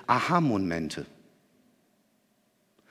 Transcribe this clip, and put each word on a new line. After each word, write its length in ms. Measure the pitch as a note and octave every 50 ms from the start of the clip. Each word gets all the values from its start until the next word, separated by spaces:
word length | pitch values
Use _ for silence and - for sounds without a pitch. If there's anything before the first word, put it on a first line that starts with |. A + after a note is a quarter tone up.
| - -
Aha-Momente. 1000 | A#2+ B2 - - F3 F3 E3 C#3 A2 G2 F#2+ F2 E2+ E2 D#2+ D2 - E2 C#2 - - - - - _ _ _ _ _ _ _ _ _ _ _ _ _ _ _ _ _ _ _ _ _ _ _ _ _ _ _ _ _ _ _ _